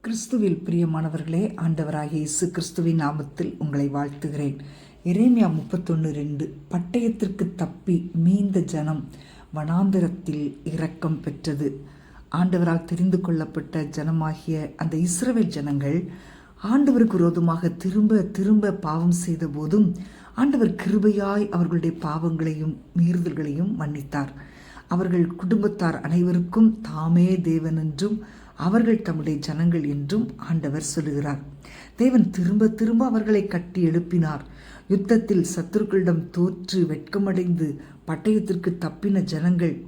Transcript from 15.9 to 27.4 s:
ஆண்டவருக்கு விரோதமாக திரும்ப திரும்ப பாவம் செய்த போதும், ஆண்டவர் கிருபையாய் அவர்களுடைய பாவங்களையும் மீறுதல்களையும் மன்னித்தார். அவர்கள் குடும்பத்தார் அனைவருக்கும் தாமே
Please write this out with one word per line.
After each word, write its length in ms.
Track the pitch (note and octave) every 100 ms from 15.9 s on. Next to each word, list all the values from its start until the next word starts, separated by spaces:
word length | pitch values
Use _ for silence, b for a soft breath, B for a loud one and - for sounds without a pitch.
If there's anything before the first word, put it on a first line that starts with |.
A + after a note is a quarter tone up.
| E3 F3+ B B B B B
ஆண்டவருக்கு 440 | G3+ C4 C#4 A#3+ A3+
விரோதமாக 640 | F#3 E3+ E3+ E3+ E3 E3+
திரும்ப 480 | - F#3+ G3+ G#3+ G#3+
திரும்ப 560 | F3 - G3 G#3+ G3+
பாவம் 380 | - D#3+ D#3+ F3
செய்த 360 | F3 F3 D#3+ D#3+
போதும், 480 | C#3+ D#3 G#3 F#3+ B B B B
ஆண்டவர் 400 | - C#4 C4+ A#3+
கிருபையாய் 760 | - F#3 G#3 G#3+ G3+ G3 G3+ G3+
அவர்களுடைய 480 | F3 E3 E3+ E3 D#3+
பாவங்களையும் 760 | D#3+ D#3 E3 D#3+ D#3+ D#3 D#3 - - E3+
மீறுதல்களையும் 760 | E3+ F3 E3+ C#3+ D3 C#3+ G3
மன்னித்தார். 580 | E3 D3 D3 C#3 C#3+ C#3 B B B B B B
அவர்கள் 380 | F3 F3+ F3 E3+
குடும்பத்தார் 760 | - F#3 G#3+ G3+ - E3+ -
அனைவருக்கும் 800 | - F3 F3 F3 F3 G3+ A3 -
தாமே 600 | - D#3 E3 F3 F3+ F#3